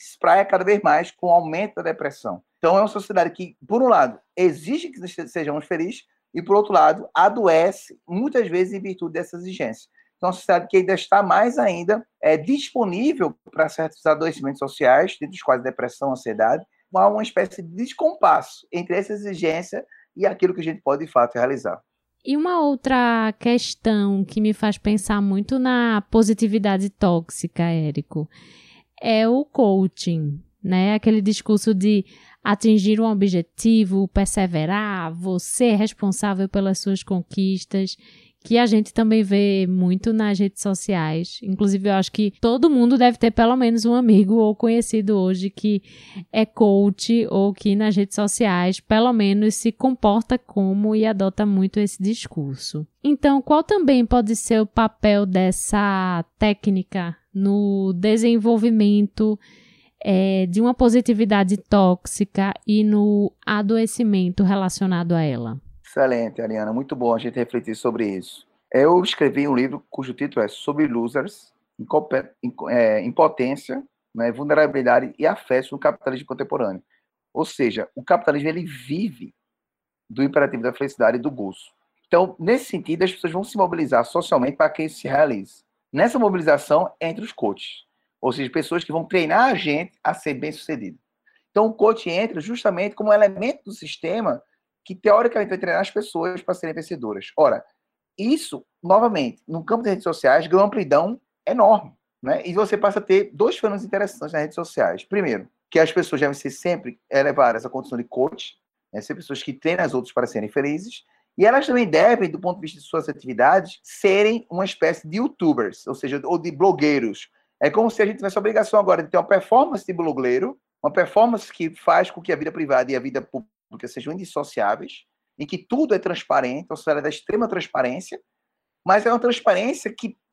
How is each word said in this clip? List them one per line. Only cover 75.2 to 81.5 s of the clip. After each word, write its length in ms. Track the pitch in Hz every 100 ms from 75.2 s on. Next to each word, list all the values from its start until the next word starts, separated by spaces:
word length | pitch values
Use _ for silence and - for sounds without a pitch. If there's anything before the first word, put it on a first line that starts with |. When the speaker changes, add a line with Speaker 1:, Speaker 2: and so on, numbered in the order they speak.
| 151
Speaker 1:
Afetos 440 | 202 - 127 131
no 80 | 139
Capitalismo 480 | 143 - 135 131 143
Contemporâneo. 560 | 127 123 139 107 92 _ _ _ _ _
Ou 120 | 131 156
seja, 420 | - 120 101 - -
o 80 |
capitalismo, 460 | - 175 - 147 151
ele 160 | 170 160
vive 680 | 135 127 160 208 127 - _ _ _ _ _ _ _ _
do 120 | 110
imperativo 400 | 139 147 139 123
da 120 | 120
felicidade 420 | - 139 - 113 123
e 40 |
do 100 | 143
gozo. 420 | 127 98